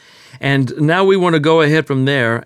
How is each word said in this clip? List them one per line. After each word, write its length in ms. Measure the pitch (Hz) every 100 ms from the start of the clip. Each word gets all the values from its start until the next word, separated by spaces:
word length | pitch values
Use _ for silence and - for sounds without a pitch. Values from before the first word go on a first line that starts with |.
| - - - -
And 320 | 135 139 123 -
now 240 | 151 180
we 140 | 196 190
want 160 | 175 160
to 140 | 156
go 100 | 160
ahead 240 | 147 156 147
from 180 | 135 135
there 400 | 139 117 117